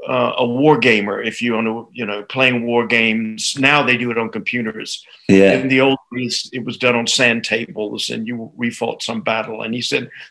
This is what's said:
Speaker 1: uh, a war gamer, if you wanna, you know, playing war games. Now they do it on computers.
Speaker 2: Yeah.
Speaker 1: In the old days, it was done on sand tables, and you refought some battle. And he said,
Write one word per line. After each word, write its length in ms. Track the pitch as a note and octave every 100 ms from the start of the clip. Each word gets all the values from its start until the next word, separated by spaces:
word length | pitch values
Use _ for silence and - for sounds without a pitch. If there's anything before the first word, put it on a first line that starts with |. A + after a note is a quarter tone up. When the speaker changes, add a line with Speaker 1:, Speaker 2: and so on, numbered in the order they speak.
| -
Speaker 1:
uh, 260 | B2+ A#2+ -
a 80 | A#2+
war 320 | B2 D3+ C#3+
gamer, 420 | B2 G#2+ G2+ G2+
if 220 | A2+ -
you 120 | A#2+
wanna, 300 | A2 A2+ A2+ -
you 140 | A#2+ G#2
know, 160 | G#2
playing 420 | G2+ C3 B2+ A#2+
war 220 | A#2+ A#2+ A#2
games. 720 | A#2 A2+ A2 A2 A2 - C3+
Now 240 | C3+ D3
they 140 | C3+ A#2+
do 140 | A#2+
it 60 | A#2
on 100 | A2
computers. 760 | A2 F#2+ A#2+ A2 G#2+ - - - - -
Speaker 2:
Yeah. 260 | F#2+ G2
Speaker 1:
In 120 | - C3
the 120 | C3
old 180 | C3+ C3 - B2
days, 320 | A#2+ - -
it 120 | C3
was 120 | A2+ -
done 160 | B2
on 120 | A#2+ A2+
sand 340 | - B2 A#2
tables, 680 | - A2+ A#2 F2 G#2+ A2+ -
and 160 | A#2+ A2
you 240 | A#2+ A2 -
refought 460 | A#2+ - A#2 A#2
some 200 | - A3+
battle. 400 | D#3 A2 A2 A2
And 120 | A2+
he 80 | A#2+
said, 260 | - C3+ B2 - -